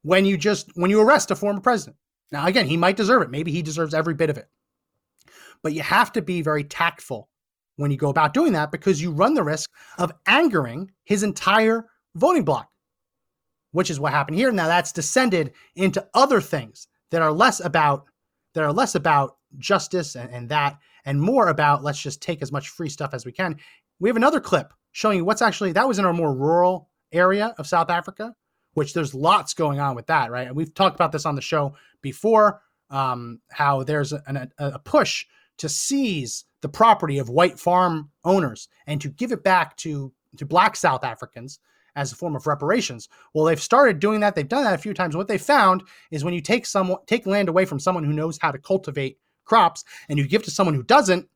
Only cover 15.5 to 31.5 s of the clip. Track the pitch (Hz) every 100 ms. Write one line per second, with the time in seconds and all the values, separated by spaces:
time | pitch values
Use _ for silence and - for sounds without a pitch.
15.5 | _ _ - 190 190 - 233 277 233 -
16.5 | 147 110 - - _ _ 165 160 156 247
17.5 | - 175 160 147 139 _ _ _ _ _
18.5 | 160 151 170 262 170 160 143 135 _ _
19.5 | 139 - 196 - 185 151 127 117 123 120
20.5 | 151 143 - _ _ 139 143 175 262 185
21.5 | 156 147 143 143 139 143 139 - 156 135
22.5 | 143 - - 156 - 143 131 127 - 185
23.5 | 151 - _ _ _ 190 226 262 311 -
24.5 | 160 - _ _ - 214 190 170 214 233
25.5 | - 196 165 262 202 185 170 156 131 147
26.5 | 170 180 185 _ _ _ 165 185 202 220
27.5 | 220 147 175 165 175 185 - 226 - _
28.5 | _ _ - 143 170 143 135 160 202 -
29.5 | - 151 139 139 120 113 160 117 123 127
30.5 | 135 160 - 190 - 165 156 156 139 -